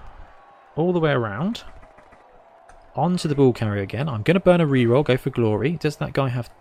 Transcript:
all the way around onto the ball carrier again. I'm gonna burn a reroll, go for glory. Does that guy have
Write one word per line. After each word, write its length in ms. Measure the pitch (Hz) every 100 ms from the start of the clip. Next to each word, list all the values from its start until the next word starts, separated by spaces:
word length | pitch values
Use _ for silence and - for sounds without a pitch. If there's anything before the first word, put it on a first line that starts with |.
| - - - - - - - -
all 160 | 175
the 80 | 180
way 120 | 160
around 520 | 135 113 101 185 233 - - - - - - - - - - - - -
onto 320 | - 160 180 160
the 80 |
ball 200 | 139 135
carrier 280 | 117 110 101
again. 240 | 95 107 151
I'm 140 | 110
gonna 160 | 107 185
burn 200 | 180 175
a 60 | 156
reroll, 360 | 131 117 123
go 120 | 147 127
for 140 | -
glory. 420 | 131 113 104 123
Does 240 | 170 151 147
that 160 | 139
guy 160 | 135 135
have 220 | 123 120 -